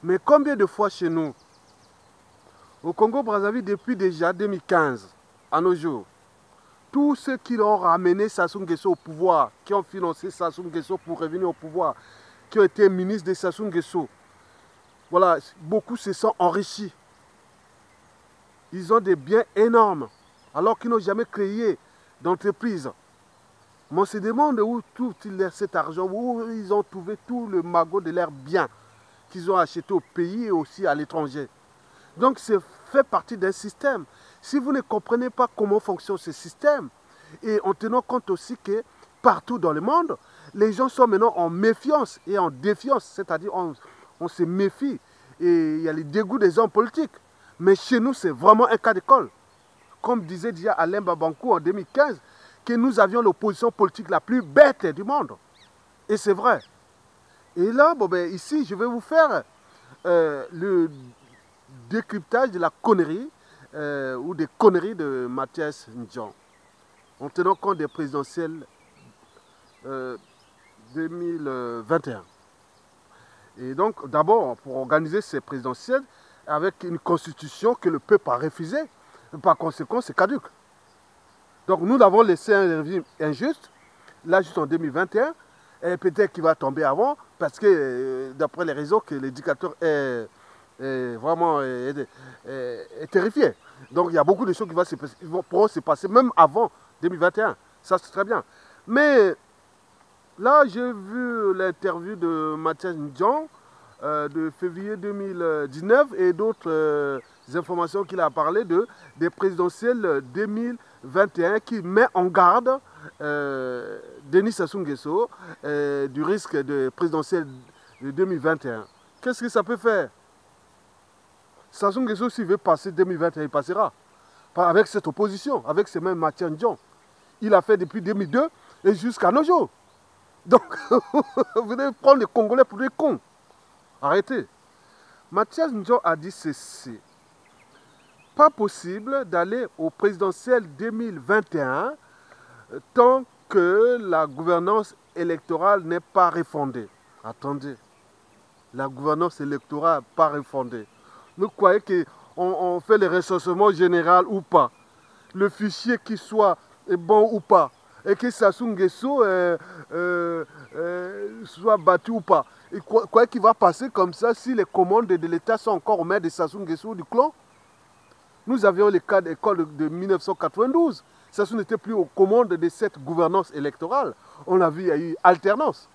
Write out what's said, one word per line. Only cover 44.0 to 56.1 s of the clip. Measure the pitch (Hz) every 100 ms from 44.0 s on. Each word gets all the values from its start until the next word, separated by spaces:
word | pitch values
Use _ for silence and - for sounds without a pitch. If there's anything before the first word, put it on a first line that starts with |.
| - _
on | 170
se | -
méfie | 170 180 196 - 277 226 _ _ _ 127
et | 175 170 160 156
il |
y | 160
a |
les | 156 151
dégoûts | 170 208 247
des | 208 170
hommes | 226
politiques. | - 226 - 311 - _ _ _ _
Mais | 175 196
chez | - 247
nous, | 233
c'est | 262 185
vraiment | 190 - 220 247
un | 226
cas | -
d'école. | 226 - 269 - _ _ _ _ _ _ _
Comme | - 240
disait | 165 180 196
déjà | 175 190
Alain | - 165 196
Babankou | 185 165 160 151 247
en | 247
deux | 156
mille | 202 180
quinze, | 262 294 185 _ _ - _
que | -
nous | 240 254 220
avions | 196 226
l'opposition | 226 165 214 190 233
politique | - 196 - 196
la | 175
plus | - 247
bête | 170 139 285 262 180
du | 151
monde. | 202 285 160 107 _ _ _ _ _ _
Et | _